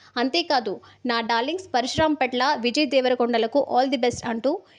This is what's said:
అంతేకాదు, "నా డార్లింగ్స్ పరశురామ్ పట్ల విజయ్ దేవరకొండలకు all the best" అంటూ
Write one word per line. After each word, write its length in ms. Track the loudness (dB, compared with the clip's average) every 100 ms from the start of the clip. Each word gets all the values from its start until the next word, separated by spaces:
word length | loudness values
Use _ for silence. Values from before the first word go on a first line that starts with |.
| -10 -4
అంతేకాదు, 640 | -2 0 0 0 0 -8 -12 -10 -4
"నా 140 | -2
డార్లింగ్స్ 440 | 0 0 0 -6 -4
పరశురామ్ 420 | -2 -2 0 2 2
పట్ల 340 | 0 0 0 0
విజయ్ 260 | 0 0 2
దేవరకొండలకు 800 | 2 2 0 0 0 0 0 2
all 200 | 2 2
the 100 | 2
best" 220 | 0 -2 -6
అంటూ 360 | -4 -2 -4 -8